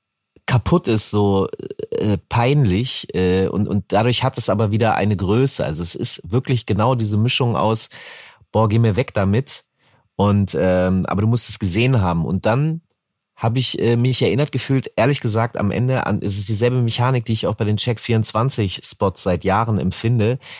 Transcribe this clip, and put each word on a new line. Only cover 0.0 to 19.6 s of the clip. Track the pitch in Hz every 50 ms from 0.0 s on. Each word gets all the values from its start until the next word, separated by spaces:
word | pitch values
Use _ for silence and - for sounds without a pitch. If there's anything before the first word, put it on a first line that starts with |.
| _ _ _ _ _ _ _ _ _
kaputt | - 131 120 - - 170 175 -
ist, | 127 113 107 - -
so, | - 104 101 101 98 98 95 - - - - - - - - -
äh, | - - - 107 101 - - -
peinlich, | - 117 117 127 143 147 135 101 90 101 127 131 - - - - -
äh, | 90 92 90 92 95 95 -
und, | - 95 104
und | - - 104 - -
dadurch | - 101 113 123 120 - -
hat | 131 - -
es | - -
aber | 104 104 110 101
wieder | 101 110 113 110 -
eine | - 98 104 104
Größe. | 87 101 90 104 120 135 139 - - -
Also | - 78 - 87
es | 87 -
ist | - - - - - -
wirklich | 80 101 127 - - 131 117 -
genau | - 104 95 107 123 131
diese | 120 113 104 104
Mischung | 104 110 127 - - 131 120 110
aus, | 67 85 107 113 110 - - - - - - - - - - - _ _ _ -
„Boah, | 110 110 107
geh | 107 117
mir | 117 113 98
weg | 90 135 - -
damit“, | 107 98 98 101 120 139 - - - - _ _ _ _ _ _ _ _ _ _
und, | - 98 104 101 101 98 90 - 73
ähm, | 90 92 90 92 90 92 95 92 87
aber | - - 95 101
du | 110
musst | 120 117 - -
es | - -
gesehen | - 95 85 107 120 131 135 110
haben. | 95 87 85 85 80
Und | 62 87 95 -
dann | 107 113 131 147 160 160 165 - _ _ _ _ _ _ _ _ _ _
hab | - - 117 113 131
ich, | 123 - - -
äh, | - 113 120
mich | 117 120 127 123 - -
erinnert | - 90 123 147 -
gefühlt, | - 127 - - 135 131 - - -
ehrlich | - 110 127 143 -
gesagt, | - 120 104 110 113 120 - -
am | - 101
Ende | - 92 123 127 131 123 -
an, | - 104 - -
es | 101 98 101
ist | 98 98
dieselbe | 110 101 117 123 127 127
Mechanik, | 120 117 113 - 120 127 135 123 113
die | - 113
ich | 107 -
auch | 82 101
bei | - 110
den | 104 107
Check | 101 - 127 117 -
vierundzwanzig | - - 117 113 110 - - 107 117 135 - - 107 95 - - -
Spots | - - - 104 95 87 - -
seit | 95 90 82 -
Jahren | 95 92 104